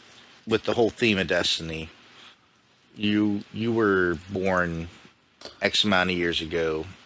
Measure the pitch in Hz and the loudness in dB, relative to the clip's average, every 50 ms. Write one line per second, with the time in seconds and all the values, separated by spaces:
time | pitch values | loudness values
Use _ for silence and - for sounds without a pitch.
0 | - - - - - - - - - 110 113 104 - 107 101 120 117 104 - - | -20 -20 -20 -20 -20 -20 -20 -14 -4 -2 -2 -2 0 0 2 2 2 2 2 2
1 | 127 113 104 95 87 78 92 87 85 - - - 85 82 80 80 82 85 - - | 2 2 2 2 2 0 0 0 0 0 -2 -4 -6 -8 -8 -8 -10 -12 -16 -20
2 | - - - - - - - _ _ _ _ _ _ _ _ _ _ _ - - | -20 -20 -20 -20 -20 -20 -20 _ _ _ _ _ _ _ _ _ _ _ -10 -4
3 | 104 104 104 104 107 104 101 104 - - - 104 113 117 113 113 110 101 98 95 | -2 0 2 2 2 2 0 -2 -6 -8 -8 -6 -2 0 2 2 4 4 4 4
4 | 90 87 85 80 90 95 98 95 92 95 92 90 87 85 82 82 82 82 - - | 2 2 0 -4 -6 -6 -6 -2 0 2 2 2 2 0 -2 -6 -8 -10 -14 -20
5 | - - _ _ _ _ _ - - - - - 101 101 - - - 107 98 92 | -20 -20 _ _ _ _ _ -20 -20 -20 -10 -4 -2 -2 0 0 2 2 2 2
6 | 90 92 90 87 87 87 80 80 85 78 85 82 82 80 78 78 80 95 92 - | 2 0 0 0 0 0 -2 -2 -4 -4 -4 -2 -2 -2 -2 -4 -6 -8 -12 -8
7 | - | -2